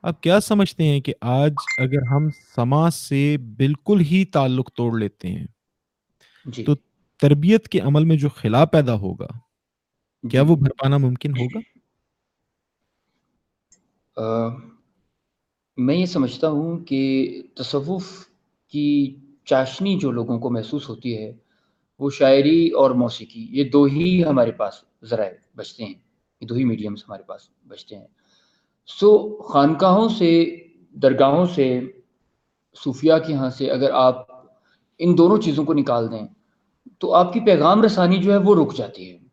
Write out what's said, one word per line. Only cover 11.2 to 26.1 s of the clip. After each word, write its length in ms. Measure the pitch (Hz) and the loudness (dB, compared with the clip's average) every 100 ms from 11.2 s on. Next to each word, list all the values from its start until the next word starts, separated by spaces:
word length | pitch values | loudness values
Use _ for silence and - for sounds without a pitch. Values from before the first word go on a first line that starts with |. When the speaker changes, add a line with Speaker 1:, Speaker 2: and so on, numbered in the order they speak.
| 147 | -6
Speaker 1:
ہوگا؟ 280 | 131 123 214 226 _ _ _ _ _ _ _ _ _ _ _ _ _ _ _ _ _ _ _ _ _ _ _ _ - | -4 -4 -6 -12 _ _ _ _ _ _ _ _ _ _ _ _ _ _ _ _ _ _ _ _ _ _ _ _ -10
Speaker 2:
آ، 400 | 113 113 113 131 - _ _ _ _ _ _ _ _ _ _ - | -6 -4 -4 -8 -18 _ _ _ _ _ _ _ _ _ _ -4
میں 180 | 127 160 | -2 0
یہ 100 | 180 | -2
سمجھتا 440 | 170 127 - 156 | -2 -4 -2 -4
ہوں 300 | 147 165 165 | -2 -6 -8
کہ 640 | - 135 135 135 135 - - - | -6 -4 -2 -2 -4 -6 -18 -14
تصوف 500 | 127 143 143 185 - - - _ _ _ _ | -8 -6 -6 -8 -10 -18 -20 _ _ _ _
کی 480 | 147 147 147 139 135 _ _ - | -4 -2 0 -2 -6 _ _ -2
چاشنی 540 | 135 131 - 196 185 | 0 0 -4 -4 -2
جو 120 | 139 | -2
لوگوں 280 | 120 117 117 | -4 -4 -4
کو 100 | 123 | -4
محسوس 400 | 120 110 147 139 | -6 -6 -10 -10
ہوتی 280 | 107 127 110 | -12 -10 -10
ہے، 140 | 107 - _ _ _ _ _ _ | -10 -18 _ _ _ _ _ _
وہ 100 | 139 | -8
شاعری 600 | 135 135 135 143 165 165 | 2 4 6 4 4 2
اور 220 | - 135 | 2 2
موسیقی، 560 | 123 120 - 110 117 113 | 2 -2 -4 -18 -18 -10
یہ 140 | 127 | -4
دو 200 | 139 143 | 0 2
ہی 400 | 143 143 170 180 | 2 2 0 2
ہمارے 280 | 165 139 117 | 2 2 0
پاس 220 | - 104 - _ _ | -2 -8 -8 _ _
ذرائع 280 | 113 113 101 90 _ - | -8 -6 -6 -8 _ -18
بچتے 280 | 101 - | -18 -14
ہیں، 100 | 107 92 _ | -16 -16 _